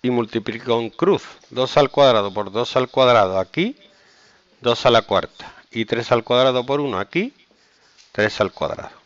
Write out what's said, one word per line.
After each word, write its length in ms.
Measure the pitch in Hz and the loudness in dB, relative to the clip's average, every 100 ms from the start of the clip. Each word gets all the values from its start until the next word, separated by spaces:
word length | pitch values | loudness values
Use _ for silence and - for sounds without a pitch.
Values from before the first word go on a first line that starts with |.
Y 80 | 127 | 0
multiplico 720 | 123 110 113 101 113 120 117 | -2 -2 -6 -6 -10 -2 -2
en 80 | 113 | -2
cruz, 360 | - 170 175 - - _ | -4 0 0 -4 -20 _
dos 260 | 117 127 - | -4 0 2
al 140 | 139 | 2
cuadrado 420 | - 139 113 101 | 4 4 4 0
por 180 | 95 98 | -4 -6
dos 260 | 101 120 131 | -6 -2 -2
al 120 | 127 | -2
cuadrado 500 | - 127 120 95 95 | 2 4 4 4 0
aquí, 380 | 95 - 202 - _ _ _ _ _ _ _ _ | -4 -4 -6 -6 _ _ _ _ _ _ _ _
dos 240 | 120 117 131 | -2 0 4
a 40 | |
la 120 | 117 | 2
cuarta. 520 | - 98 - - - - _ | 2 -2 -2 -16 -20 -20 _
Y 140 | 113 | -8
tres 260 | 110 117 113 | -4 -4 0
al 120 | 120 | -2
cuadrado 400 | 113 123 131 127 | 2 2 2 0
por 160 | 123 143 | -2 -4
uno 180 | 143 95 | -2 -4
aquí, 360 | 101 165 240 _ _ _ _ _ _ _ _ | -4 -4 -6 _ _ _ _ _ _ _ _
tres 280 | - 107 - | -2 -2 0
al 120 | 101 | -4
cuadrado. 440 | - 73 - - - | -2 -8 -8 -14 -20